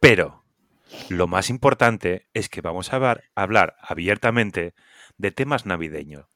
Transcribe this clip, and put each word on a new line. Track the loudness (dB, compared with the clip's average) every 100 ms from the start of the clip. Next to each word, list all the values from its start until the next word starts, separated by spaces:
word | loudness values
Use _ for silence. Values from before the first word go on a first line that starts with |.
Pero | 8 6 2 -4 _ _ _ _ _ -20 -8
lo | -2 0
más | 0 -2
importante | 0 0 4 2 2 -4 -4 _
es | -10 -8
que | -8
vamos | -8 -8 -4
a | -2
hablar, | 0 -2 _
hablar | -6 0 2 2 0
abiertamente | -12 -6 -2 0 0 0 -2 -4 -8 _ _ _ -20 _
de | -8
temas | -4 -2 -2 -2
navideños. | -6 -6 -10 -14 -18 -20